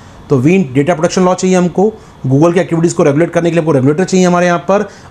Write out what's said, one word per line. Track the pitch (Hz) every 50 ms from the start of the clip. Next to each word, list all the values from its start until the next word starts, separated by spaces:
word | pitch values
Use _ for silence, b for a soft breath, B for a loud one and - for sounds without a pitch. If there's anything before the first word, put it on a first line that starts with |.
| B B B B B -
तो | 147 131
वी | 120 156 185 196
डेटा | 175 131 123 139 143 160 175
प्रोटेक्शन | 147 165 170 - 196 185
लॉ | 180 185
चाहिए | 180 185 185 185
हमको, | 180 180 175 - - 190 220 214 B B B B B -
Google | 131 131 139 160 175 170
की | 185
एक्टिविटीज़ | 170 - 170 165 165 - -
को | -
रेगुलेट | 170 147 139 147 170 165
करने | - 170 165 170
के | 160
लिए | 170
हमको | 156 160
रेगुलेटर | 151 131 123 139 160 165 185
चाहिए | 170 190 185 185
हमारे | 175 175 175 175
यहाँ | 175 175 165
पर। | 160 - 190 208 208 B B B B B